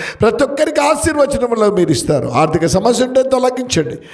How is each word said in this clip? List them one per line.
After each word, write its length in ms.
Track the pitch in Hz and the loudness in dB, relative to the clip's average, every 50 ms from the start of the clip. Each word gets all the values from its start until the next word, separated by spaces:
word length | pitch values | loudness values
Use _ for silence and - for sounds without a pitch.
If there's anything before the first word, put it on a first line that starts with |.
| - - - - | -6 -10 -4 0
ప్రతి 240 | - 226 226 226 285 | 0 0 2 2 -2
ఒక్కరికి 360 | 262 285 285 302 311 302 302 | -2 0 -2 -2 0 0 0
ఆశీర్వచనములు 960 | 285 294 311 302 - 330 302 294 285 - - - 240 240 233 220 214 208 202 | 2 2 0 0 0 -2 2 2 0 0 0 -2 -2 -2 0 2 2 2 2
మీరు 160 | 180 180 151 | 2 2 2
ఇస్తారు. 380 | 151 117 - - 151 139 123 120 | 0 -2 0 0 -2 -2 -2 -2
ఆర్థిక 380 | 120 123 156 156 151 170 160 | 0 0 0 2 2 0 0
సమస్య 380 | 160 - 190 202 233 247 - 254 | 2 0 0 0 0 0 0 0
ఉంటే 180 | 247 254 262 254 | 0 2 0 2
తొలగించండి, 760 | 254 262 254 247 254 254 254 247 - - 170 151 - - - - - | 2 0 0 0 0 -2 -2 -6 -2 -2 -2 -2 -2 -6 -12 -14 -18